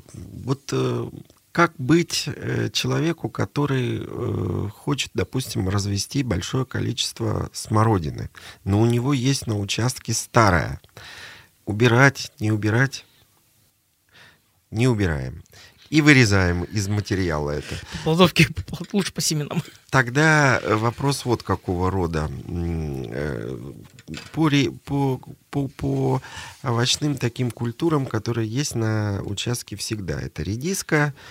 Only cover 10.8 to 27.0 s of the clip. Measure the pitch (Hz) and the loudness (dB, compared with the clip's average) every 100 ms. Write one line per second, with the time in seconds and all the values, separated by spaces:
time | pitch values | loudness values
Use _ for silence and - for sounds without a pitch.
10.8 | - - - - - - - _ - 104 | -14 -20 -20 -18 -20 -20 -20 _ -6 2
11.8 | 123 120 139 - - - 110 107 107 110 | 4 6 6 4 -6 -4 -2 0 2 2
12.8 | 135 - - _ _ _ _ _ _ _ | 0 -2 -18 _ _ _ _ _ _ _
13.8 | _ _ _ - - _ _ _ _ 110 | _ _ _ -20 -20 _ _ _ _ 0
14.8 | 127 110 95 73 64 82 - - - _ | 2 4 2 0 -4 -10 -16 -20 -20 _
15.8 | - 151 151 135 113 101 90 87 87 107 | 0 6 8 8 8 6 4 2 -2 -2
16.8 | 95 104 101 95 90 76 73 73 - - | -2 -2 0 0 0 0 -2 -4 -6 -10
17.8 | - 160 160 165 180 - 160 - - - | -10 -6 0 4 6 6 2 0 -8 -10
18.8 | 175 202 180 - - 156 147 165 - - | -4 -2 -2 -4 -2 -2 -2 -4 -6 -10
19.8 | _ 135 120 127 156 151 139 113 - 107 | _ 2 2 4 4 6 6 4 2 2
20.8 | 113 113 139 135 123 113 - 95 - 87 | 0 0 -2 0 0 0 0 -2 -2 0
21.8 | 92 95 85 80 76 67 - 87 85 82 | 0 0 0 0 -2 -6 -6 -4 -2 -2
22.8 | 76 67 58 60 76 58 57 60 65 55 | -4 -6 -6 -6 -4 -6 -8 -10 -12 -16
23.8 | 58 - - 78 - - 156 143 135 131 | -20 -20 -14 -14 -8 0 2 4 2 -2
24.8 | - 143 135 127 - - _ 143 135 - | -4 0 0 -2 -8 -20 _ -4 -4 -4
25.8 | 139 135 135 131 - - - - 131 117 | -2 0 0 0 -4 -14 -16 -8 -2 0
26.8 | 120 - | 0 0